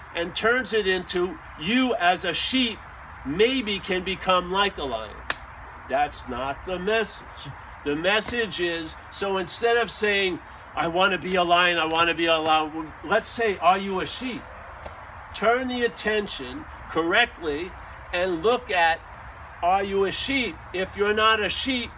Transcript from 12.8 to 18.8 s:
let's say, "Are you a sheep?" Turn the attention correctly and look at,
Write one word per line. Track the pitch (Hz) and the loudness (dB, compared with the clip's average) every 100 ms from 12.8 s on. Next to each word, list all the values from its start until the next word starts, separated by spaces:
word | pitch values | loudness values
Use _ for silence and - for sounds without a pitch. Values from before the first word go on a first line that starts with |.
| 156 - | -8 -10
let's | 160 214 - | 0 0 2
say, | - 226 180 | 0 0 4
"Are | 165 190 | 4 4
you | 196 185 | 2 -2
a | 151 | -4
sheep?" | - 254 180 - - - - - - - - - | -6 -6 -8 -10 -14 -16 -14 -14 -14 -16 -16 -14
Turn | - 208 247 254 | 0 4 4 2
the | 247 | 0
attention | 233 - 208 214 202 - 123 139 - - - | 0 0 0 0 0 -6 -8 -10 -12 -14 -4
correctly | 160 165 208 240 - 165 147 180 - - - - | 0 4 4 4 0 -4 -4 -6 -10 -14 -16 -6
and | 180 185 165 | 0 0 2
look | 202 247 247 | 2 2 2
at, | 185 | 4